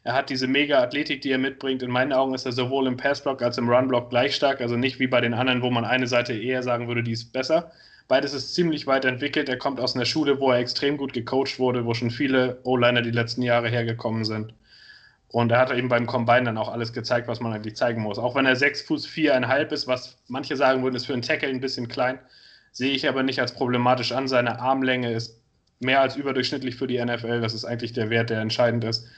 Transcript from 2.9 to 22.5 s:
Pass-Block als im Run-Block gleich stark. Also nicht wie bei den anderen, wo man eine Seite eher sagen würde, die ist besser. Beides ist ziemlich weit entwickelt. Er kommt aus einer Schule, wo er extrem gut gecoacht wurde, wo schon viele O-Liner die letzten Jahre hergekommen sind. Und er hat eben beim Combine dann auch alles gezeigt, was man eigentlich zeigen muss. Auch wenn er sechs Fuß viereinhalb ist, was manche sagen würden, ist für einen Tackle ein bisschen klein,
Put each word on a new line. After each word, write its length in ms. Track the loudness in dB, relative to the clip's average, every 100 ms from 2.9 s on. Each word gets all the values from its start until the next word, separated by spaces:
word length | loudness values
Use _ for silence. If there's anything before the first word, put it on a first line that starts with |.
| 0
Pass-Block 460 | -2 0 -2 -2
als 160 | -2 0
im 100 | 2
Run-Block 400 | 4 4 0 2
gleich 260 | 0 2 2
stark. 240 | 0 0
Also 160 | -2 0
nicht 240 | 0 0
wie 80 | 2
bei 140 | 2
den 140 | 2 0
anderen, 260 | 0 2
wo 80 | 2
man 160 | 0 2
eine 220 | 0 2
Seite 260 | 0 0
eher 300 | -4 -2 -2
sagen 240 | -2 -2 -2
würde, 160 | -2
die 100 | -2
ist 180 | -4 -6
besser. 400 | -4 0 0 0 -18 -20 -12 0
Beides 260 | 0 0 -6
ist 180 | -6
ziemlich 320 | 0 0 0 0
weit 180 | 2
entwickelt. 460 | 2 0 -2 -2 -2
Er 80 | -2
kommt 220 | -4 -2
aus 160 | -2 -2
einer 100 | -2
Schule, 340 | 0 2 2
wo 120 | 4
er 80 | 2
extrem 360 | 2 -2 -2 -2
gut 160 | -4
gecoacht 440 | -6 -2 0 0 0
wurde, 280 | 0 0 0
wo 100 | -2
schon 160 | -2
viele 480 | -2 2 2 2 -2
O-Liner 400 | 0 4 4 4
die 80 | 2
letzten 320 | 0 -2 -2
Jahre 260 | 2 2 2
hergekommen 580 | -2 -2 -4 -4 -2 -2
sind. 280 | -4 -6 -14 _ -20 -20 -20 _ _ _
Und 220 | 0 4
er 60 | 4
hat 140 | 4
eben 180 | 2 2
beim 160 | 2 2
Combine 380 | 0 4 4
dann 160 | 4 -2
auch 120 | -4
alles 220 | -4 -6
gezeigt, 340 | -6 -2 -2 -2
was 120 | -6
man 120 | -4
eigentlich 240 | -6 -6 -2
zeigen 280 | -2 0
muss. 160 | -4 -4
Auch 160 | -2 2
wenn 100 | 2
er 100 | 4
sechs 280 | 2 0
Fuß 240 | -4 -4 -4
viereinhalb 640 | 0 2 2 2 0 0
ist, 160 | -4 -4
was 300 | -4 -6 -20 -12
manche 280 | -8 -6 2
sagen 280 | 4 4
würden, 120 | 0 -2
ist 120 | -4
für 60 |
einen 100 | -4
Tackle 260 | -2 -2 -2
ein 100 | -2
bisschen 280 | -4 -6 -6
klein, 320 | -2 -2 -2 -12 -20 -20